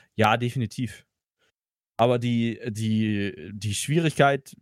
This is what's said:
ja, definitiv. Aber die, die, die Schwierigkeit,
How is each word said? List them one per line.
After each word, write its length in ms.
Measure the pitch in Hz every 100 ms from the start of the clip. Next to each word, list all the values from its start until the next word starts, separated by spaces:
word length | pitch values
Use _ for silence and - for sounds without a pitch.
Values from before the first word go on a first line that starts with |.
| _ -
ja, 220 | 107 117
definitiv. 680 | 123 131 110 - 120 - _ _ _ _ _ _ _ _ _ -
Aber 200 | 120 123
die, 420 | 120 117 117 104 120
die, 840 | 104 113 110 110 104 101 - 82
die 200 | 101 107 101
Schwierigkeit, 800 | - 156 160 - 139 139 - -